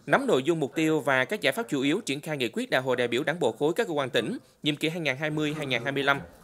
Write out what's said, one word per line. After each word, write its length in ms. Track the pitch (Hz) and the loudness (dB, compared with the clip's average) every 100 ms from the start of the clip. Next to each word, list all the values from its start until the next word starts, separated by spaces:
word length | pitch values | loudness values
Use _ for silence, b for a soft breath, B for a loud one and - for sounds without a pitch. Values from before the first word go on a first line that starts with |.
| - | 2
nắm 200 | 180 269 | 2 4
nội 160 | 147 | 2
dung, 180 | 131 165 | 4 0
mục 140 | 135 | 0
tiêu 260 | - 160 156 | 0 2 2
và 240 | 139 131 | 2 2
các 160 | 127 - | 2 0
giải 120 | 139 | 0
pháp 140 | 170 233 | -2 -2
chủ 140 | 143 | 0
yếu 180 | 139 151 | 0 0
triển 200 | 123 135 | -2 -6
khai 160 | 160 151 | -4 -2
nghị 120 | 117 | -2
quyết 220 | 214 254 | -2 0
Đại 100 | 139 | 0
hội 160 | 131 123 | 2 0
đại 120 | 120 | 0
biểu 160 | 123 | 0
Đảng 160 | 156 175 | 0 0
bộ 120 | 135 | 0
khối 200 | 110 151 | 2 0
các 140 | 175 208 | 0 0
cơ 60 | |
quan 180 | 147 131 | -2 0
tỉnh 280 | 131 113 269 b b | 0 -2 -4 b b
nhiệm 140 | 147 147 | -4 -2
kỳ 120 | 156 | -2
hai 120 | 175 | -2
nghìn 160 | 151 131 | -4 -2
hai 140 | 156 | -2
mươi 240 | 151 151 151 | -2 -2 -2
hai 100 | 139 | -4
nghìn 160 | 120 | -2
hai 100 | 135 | -2
mươi 100 | 139 | 0
lăm. 180 | 135 139 - - | 2 0 -2 -18